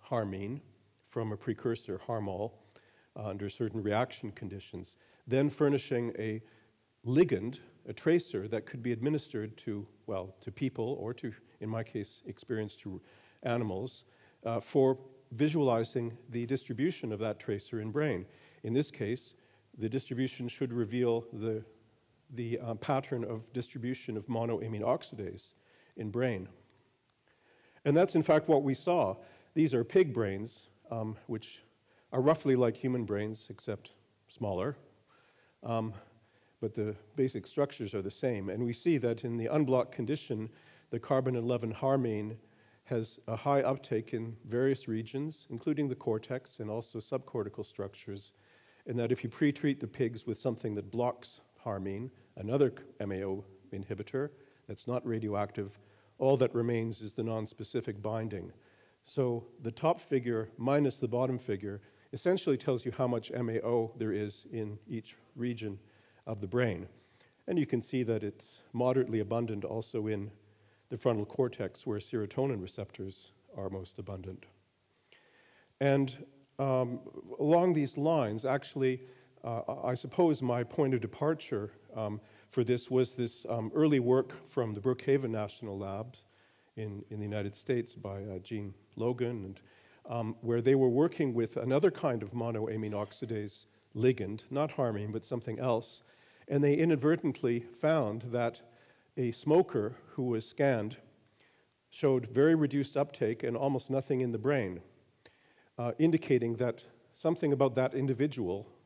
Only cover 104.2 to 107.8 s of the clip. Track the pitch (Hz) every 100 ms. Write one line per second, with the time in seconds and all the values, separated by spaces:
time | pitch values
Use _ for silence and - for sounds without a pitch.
104.2 | 127 113 123 143 98 90 - _ _ _
105.2 | - _ _ _ _ - 120 - 160 160
106.2 | - 127 117 113 156 - - - _ -
107.2 | 160 170 156 135 135 120